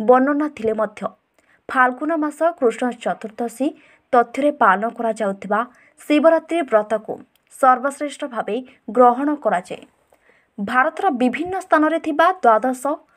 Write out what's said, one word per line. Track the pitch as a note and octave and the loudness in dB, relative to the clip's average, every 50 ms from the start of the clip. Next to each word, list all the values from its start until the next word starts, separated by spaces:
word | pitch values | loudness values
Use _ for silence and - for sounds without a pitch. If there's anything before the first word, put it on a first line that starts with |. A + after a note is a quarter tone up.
ବର୍ଣ୍ଣନା | G#3+ A3+ B3+ B3+ C4 C#4+ D4 C#4+ D4+ D4 | 4 4 6 6 6 2 0 -2 -2 -4
ଥିଲେ | D4 - G#3+ A3 | -6 -4 -4 -4
ମଧ୍ୟ | A3 G#3+ G#3+ G#3 G#3+ - G3+ - - _ _ _ _ _ _ _ _ _ - - | -2 -2 -4 -6 -6 -10 -10 -10 -10 _ _ _ _ _ _ _ _ _ -14 -6
ଫାଲଗୁନ | - C4 B3+ B3+ B3+ B3+ D4+ D4+ E4 | 0 2 2 2 0 -4 -4 -4 -2
ମାସ | D4+ D4+ D4+ D4 - D#4+ E4+ | -2 -4 -4 -4 -2 -2 -2
କୃଷ୍ଣ | E4+ - C4 A3+ A3+ - B3+ B3 | 0 0 0 -2 0 0 -4 -6
ଚତୁର୍ଦ୍ଦଶୀ | - - - G3+ F3 - - G#3 - - A#3+ A3+ - - C4 D#4+ F#4 _ _ _ _ _ _ - | -6 -6 -6 -6 -6 -6 -10 -16 -10 -8 -8 -8 -6 -4 -6 -6 -6 _ _ _ _ _ _ 0
ତଥ୍ୟରେ | - A#3+ A#3+ A#3 - C#4 C#4 D4 | 2 2 2 0 -4 -2 -2 -2
ପାଳନ | C#4+ - A#3+ G3+ F#3 G3 A3 A#3+ | 2 4 4 4 4 2 0 -6
କରାଯାଉଥିବା | - - A3+ A3+ A3 A3 A3 G3 G3 G3 - F#3+ G#3 G#3+ B3 B3+ _ _ _ _ _ _ | -6 -4 -6 -6 -4 -2 -4 -4 -6 -6 -6 -4 -4 -4 -4 -6 _ _ _ _ _ _
ଶିବରାତ୍ରି | - - D4 D4+ C4 E4 E4 D#4+ D#4+ - E4 E4+ | -4 0 0 4 4 4 4 4 0 -2 -4 -4
ବ୍ରତକୁ | D4+ - A3+ G#3+ G#3 G#3+ A3+ G#3+ G#3+ - - - - _ _ _ _ _ _ | -2 2 0 0 0 0 -6 -6 -6 -8 -12 -12 -14 _ _ _ _ _ _
ସର୍ବଶ୍ରେଷ୍ଠ | - C4+ B3+ B3+ A#3+ B3 C#4 C#4 - D4+ C#4+ C#4 - D4 | 2 4 4 4 2 0 -6 -6 -6 -10 -10 -8 -10 -10
ଭାବେ | C4+ A#3+ A3 - G3 G#3 B3+ B3+ - _ _ - - | -8 -8 -8 -6 -6 -6 -8 -8 -12 _ _ -14 -6
ଗ୍ରହଣ | G#3 B3 B3 A#3+ A#3+ B3+ C#4+ D4 D4 | 2 6 6 6 6 2 -2 -4 -4
କରାଯାଏ। | D4 - G#3+ F#3 F3+ - - - - - _ _ _ _ _ _ _ _ _ _ _ _ _ - - | -2 -2 -2 -2 -2 -4 -8 -16 -16 -16 _ _ _ _ _ _ _ _ _ _ _ _ _ -12 -10
ଭାରତର | G3+ G#3 A#3+ B3+ C4+ D#4+ D#4+ - G4 F#4+ | -8 -2 0 0 0 0 -2 -2 -2 -2
ବିଭିନ୍ନ | C#4 A3+ B3+ B3 - C#4 E4+ F4+ F#4+ F#4 | 0 0 0 0 0 -2 -8 -6 -6 -8
ସ୍ଥାନରେ | - - E4+ D#4 D#4 D#4 D#4+ D#4+ | -2 0 2 2 2 2 0 -2
ଥିବା | - D#4 D4 D#4+ E4 F4+ | -4 -4 0 2 2 2
ଦ୍ୱାଦଶ | F#4 F#4 - A#3+ A3 G#3+ B3 C4 B3+ B3+ - C#4+ D#4 - _ _ _ | 2 2 2 2 2 4 0 -2 -4 -4 -4 -6 -6 -6 _ _ _